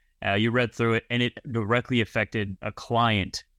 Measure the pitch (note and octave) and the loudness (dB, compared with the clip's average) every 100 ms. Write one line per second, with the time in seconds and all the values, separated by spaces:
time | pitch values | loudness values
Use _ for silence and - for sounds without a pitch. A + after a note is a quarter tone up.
0 | _ - G#2 G2+ A2+ A#2+ A#2+ - A#2 A2+ | _ -8 0 2 2 2 0 0 0 0
1 | - A#2+ B2 - - A2+ G2+ A#2+ - B2 | 0 -2 -2 -4 -6 -4 0 0 0 0
2 | G#2+ A2+ G#2 A2+ G2+ F#2+ G#2+ - - A#2 | 0 -2 -2 -4 -4 -6 -10 -10 -2 2
3 | A#2 G#2 F#2 - - | 4 2 0 -6 -14